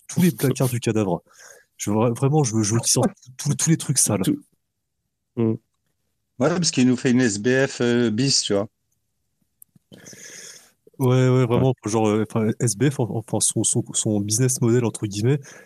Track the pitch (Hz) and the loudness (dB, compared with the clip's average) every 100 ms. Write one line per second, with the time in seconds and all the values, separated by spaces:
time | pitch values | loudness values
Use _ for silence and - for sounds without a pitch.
0 | _ - 175 117 139 120 131 120 120 110 | _ 0 2 2 -2 0 -2 0 -2 0
1 | 101 85 - _ - - _ _ - 104 | 0 -2 -6 _ -20 -20 _ _ -2 0
2 | 120 117 135 156 139 110 101 113 - - | 2 2 0 2 0 0 0 0 0 0
3 | 190 - - - 147 135 - 160 - 131 | 0 -4 -20 -10 -6 -2 2 0 0 -2
4 | - 104 95 - - _ _ _ _ _ | 0 0 0 -2 -6 _ _ _ _ _
5 | _ _ _ - 113 113 _ _ _ _ | _ _ _ -4 -2 -2 _ _ _ _
6 | _ _ _ _ 135 175 165 - 127 123 | _ _ _ _ 0 0 -2 2 2 2
7 | 135 123 127 101 113 131 135 - 120 120 | 2 2 2 0 0 0 0 0 0 2
8 | 120 107 135 - - 101 104 _ _ _ | 0 0 0 -2 0 -2 -2 _ _ _
9 | _ _ _ _ _ _ - _ _ - | _ _ _ _ _ _ -20 _ _ -20
10 | - - - - - - - _ _ _ | -20 -20 -20 -20 -20 -20 -20 _ _ _
11 | 131 127 127 127 123 120 131 127 104 110 | 2 4 4 4 2 2 2 0 -2 0
12 | 110 107 107 117 107 113 123 98 135 - | 2 2 0 0 -2 0 -4 0 -2 -2
13 | 120 113 - 107 - - 104 120 - - | -4 -6 -6 -4 -2 -2 -2 -2 -4 -4
14 | 113 107 101 107 127 127 117 120 117 - | -2 -2 -2 0 0 0 2 2 0 -4
15 | 107 101 110 147 - - | -8 -2 -2 -2 -4 -20